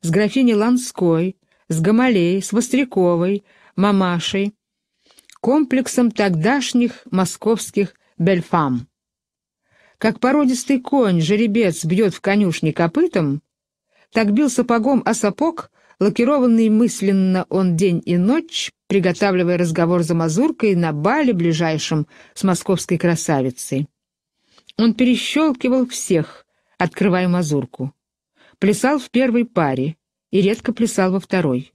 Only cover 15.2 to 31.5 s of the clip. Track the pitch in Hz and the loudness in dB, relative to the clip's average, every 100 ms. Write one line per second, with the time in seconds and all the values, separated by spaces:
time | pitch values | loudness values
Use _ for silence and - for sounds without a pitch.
15.2 | 208 196 320 320 - _ _ _ 202 208 | -2 0 -2 -4 -14 _ _ _ -2 2
16.2 | 240 294 247 226 226 214 233 - 196 196 | 2 2 4 4 4 2 2 0 0 2
17.2 | 190 185 - 185 185 165 190 170 - 175 | 2 0 -2 0 0 2 0 0 0 0
18.2 | 185 302 330 - - _ _ 196 180 170 | 2 0 -2 -10 -10 _ _ 0 0 0
19.2 | 202 180 175 180 175 160 165 175 165 170 | 0 2 0 0 -2 0 0 0 0 0
20.2 | 165 160 311 - 220 180 165 151 170 285 | 0 0 -2 0 0 0 0 -2 0 0
21.2 | 277 190 170 160 170 160 - 160 147 - | 0 0 0 0 -2 -2 -2 -4 -4 -12
22.2 | - - 196 170 - 180 - 175 175 165 | -20 -4 -2 -2 -2 -4 -2 -2 0 -2
23.2 | - 143 131 127 - 135 143 _ _ _ | -2 -2 -2 -6 -6 -6 -6 _ _ _
24.2 | _ _ _ _ _ - 226 - 254 247 | _ _ _ _ _ 0 0 2 2 0
25.2 | - 285 311 254 254 262 247 - - 170 | 0 0 0 0 0 0 -2 -6 -2 -2
26.2 | 151 - _ _ _ _ 175 - 196 180 | -2 -12 _ _ _ _ -4 0 0 2
27.2 | 180 175 160 147 - - 135 _ _ _ | 0 0 0 -2 -4 -8 -12 _ _ _
28.2 | _ _ _ _ 196 208 254 294 - 233 | _ _ _ _ 0 2 0 -2 -2 0
29.2 | 262 233 233 185 151 131 135 160 _ _ | 2 0 0 0 0 0 -4 -6 _ _
30.2 | _ 185 185 233 - 226 226 - 185 185 | _ 0 0 0 -6 -2 -2 0 0 -2
31.2 | - 190 160 | -2 -2 0